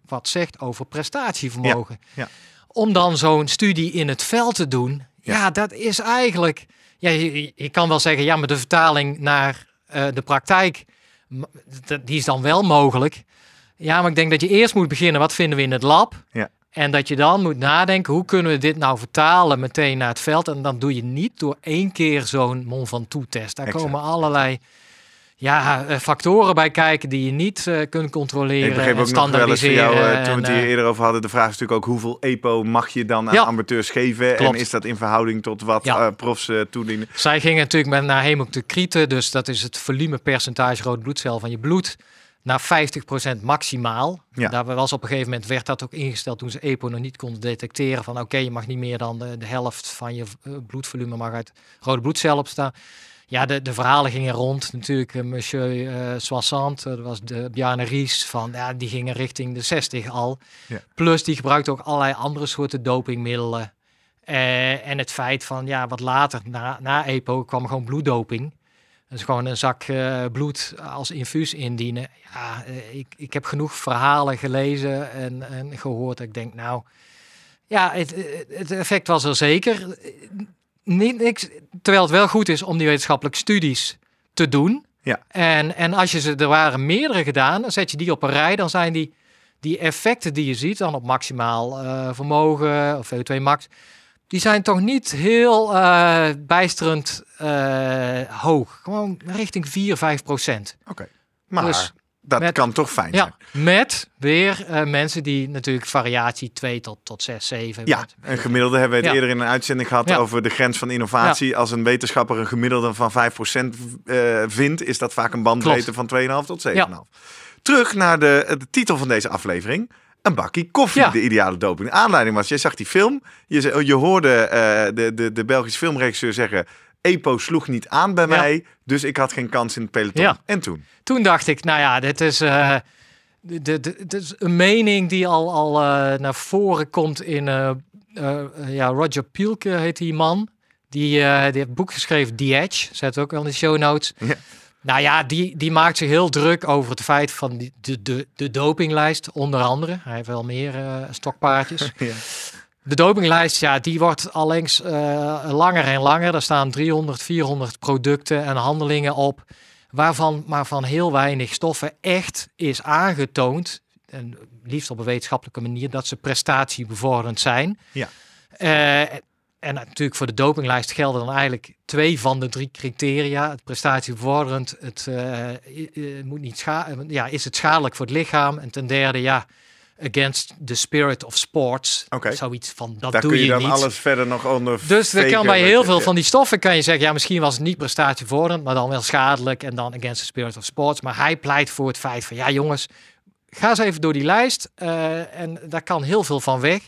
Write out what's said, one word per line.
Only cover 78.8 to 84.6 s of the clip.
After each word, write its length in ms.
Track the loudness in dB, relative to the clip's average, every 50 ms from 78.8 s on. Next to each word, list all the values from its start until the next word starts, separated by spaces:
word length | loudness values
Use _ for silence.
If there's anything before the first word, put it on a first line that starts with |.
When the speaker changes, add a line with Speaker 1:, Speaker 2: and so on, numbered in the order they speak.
| -2 -2 -2 -2 0 2
Speaker 1:
was 160 | 0 2 2
er 120 | 0 0
zeker. 640 | 2 4 4 4 4 2 0 -2 -2 -4 -12 -14 -16 -16 -20 -20 -20 -20 -16 -14 -14 -14 -14 _ _ _ _ _ _ -4
Niet 340 | 0 2 4 4 2 2 2
niks, 300 | 0 0 0 -2 -6 -12 -14 -20 -20 _ -16 -4
terwijl 220 | 2 4 6 6 6
het 100 | 6 6
wel 140 | 6 6 6
goed 220 | 4 2 2 2
is 120 | 2 0 0
om 140 | -2 0 2
die 100 | 4 4
wetenschappelijke 500 | 2 2 2 2 0 0 0 -2 -4 -4
studies 580 | -2 0 0 2 2 0 0 -2 -4 -6 -8 _ _ _ _ _ _ _ -2
te 160 | 0 2 4
doen. 360 | 4 4